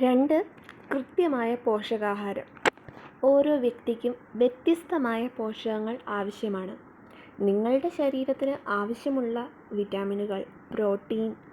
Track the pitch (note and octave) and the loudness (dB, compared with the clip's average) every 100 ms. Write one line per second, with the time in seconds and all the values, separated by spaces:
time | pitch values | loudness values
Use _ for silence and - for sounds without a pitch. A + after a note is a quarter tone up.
0 | B3+ B3+ C#4+ D#4+ G#4 - - - - C#4 | 4 4 4 2 0 -6 -20 -18 -4 -4
1 | B3+ - F4 C4 A#3 A#3+ A#3+ G#3+ G#3+ A3+ | -2 0 2 2 0 0 0 0 0 -2
2 | G#3 G3+ G3+ G3 - - - - - - | -2 -4 -4 -8 -10 -4 -2 -2 -6 -20
3 | - - C4 C#4 D4 D4 A#3+ A#3+ - A3+ | -20 0 4 6 6 2 0 -2 -4 -4
4 | A#3+ A#3+ - A3 B3 B3 - E4 - E4+ | -4 -6 -8 0 0 2 0 0 0 -2
5 | B3 A3+ B3 - A3 A3 A3+ G#3+ A3 B3 | 0 -2 -4 -4 -6 -6 -4 -4 -4 -6
6 | - G#3 G3+ G3+ G#3+ F#3+ F#3 - - - | -6 -4 -4 -4 -4 -4 -6 -12 -18 -20
7 | - - - - G3 G3+ A3+ C4+ F4 - | -20 -20 -18 -2 2 2 4 2 2 0
8 | C#4+ C4 C4 C4+ C#4 C#4+ - G3+ G#3 A#3 | 0 0 -2 0 -2 -2 -2 -2 -2 -4
9 | C#4+ C4+ A#3 A#3 B3+ - - G#3 G3+ G3 | -2 0 0 -2 -6 -12 -6 -4 -2 -2
10 | G3 G3+ G#3 G3 - - - - G#3 G3+ | -2 -2 -2 -4 -8 -14 -8 -2 0 0
11 | - A3 A3 A3 - | -2 -2 -2 -6 -14